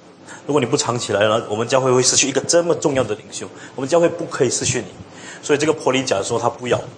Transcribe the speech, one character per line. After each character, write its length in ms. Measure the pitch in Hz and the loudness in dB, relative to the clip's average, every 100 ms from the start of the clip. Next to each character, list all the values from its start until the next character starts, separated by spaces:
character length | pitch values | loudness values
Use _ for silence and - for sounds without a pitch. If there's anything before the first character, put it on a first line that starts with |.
| - - - - - | -20 -20 -20 -12 -2
如 60 | |
果 80 | 143 | 0
你 60 | 123 | 2
不 100 | 139 | 0
藏 200 | - 120 | 0 -2
起 160 | - | 0
来 120 | 101 | 2
了， 200 | 107 110 - | 4 2 -2
我 60 | 104 | -4
们 100 | 117 | 0
教 140 | 131 | 2
会 120 | 131 | 4
会 80 | 127 | 4
失 140 | 123 | 4
去 140 | - 127 | 2 2
一 40 | |
个 80 | 131 | 0
这 200 | - 170 | 2 2
么 100 | 170 | 2
重 220 | 151 160 | 0 0
要 80 | 135 | 0
的 140 | 113 107 | -2 -4
领 80 | - | -8
袖， 160 | - 95 - - | -12 -12 -14 -16
我 60 | - | -8
们 80 | 135 | 0
教 100 | 170 | 2
会 100 | 170 | 2
不 160 | - - | 0 -6
可 180 | - | 0
以 60 | 127 | 0
失 140 | - | 0
去 140 | 123 123 | -2 -2
你。” 80 | 101 - - - - - | -4 -12 -20 -20 -18 -10
所 140 | - 143 | -2 0
以 20 | |
这 80 | 156 | 2
个 60 | |
波 200 | 147 - | 0 0
利 120 | 131 | 0
甲 180 | 131 98 | 0 -2
说 160 | 98 117 | -2 0
他 100 | 117 | -2
不 200 | - 123 | -2 -2
要， 100 | 113 - | -2 -2